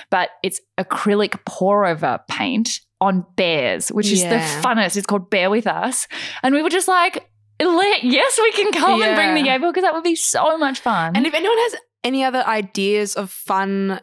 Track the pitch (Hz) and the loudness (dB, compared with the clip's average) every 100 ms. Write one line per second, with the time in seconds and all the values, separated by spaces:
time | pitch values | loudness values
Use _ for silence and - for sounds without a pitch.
0 | - 185 - - 190 - - - 190 - | -2 -2 -2 -4 -6 -6 -8 -8 -4 -2
1 | 214 208 202 - - - 185 202 190 156 | 2 2 0 -4 -10 -2 2 2 2 0
2 | 151 110 - - 101 214 226 - - _ | -2 -4 -6 -4 -2 0 -2 -4 -12 _
3 | 196 185 - - 180 156 120 90 - 208 | 0 0 -2 -2 0 2 0 -2 -2 -2
4 | 202 196 175 170 160 147 254 226 185 202 | 0 0 2 0 -2 -2 0 2 0 -2
5 | 196 208 180 196 185 214 208 165 220 - | -2 -4 0 0 2 2 0 -2 -2 -4
6 | - - - - 262 285 311 359 370 370 | -6 -10 -12 -4 0 2 2 0 2 2
7 | 370 370 - _ _ - 330 339 403 381 | 2 -2 -12 _ _ -2 2 2 2 2
8 | 247 269 508 453 453 415 415 339 339 220 | 2 2 2 2 2 2 0 2 2 4
9 | 220 214 208 311 269 262 339 370 359 320 | 2 2 2 2 2 2 0 0 0 0
10 | 339 320 - 240 311 320 277 254 247 196 | -2 0 0 0 2 2 -2 -2 -2 -2
11 | 165 190 311 302 381 453 466 - - _ | 0 0 0 0 0 0 0 -4 -16 _
12 | 233 269 262 254 233 220 196 202 196 208 | -4 -2 0 0 -2 -2 -4 -2 0 0
13 | 208 - 196 - - 190 196 196 196 190 | -2 -6 -8 -10 -4 -2 0 -2 -2 -4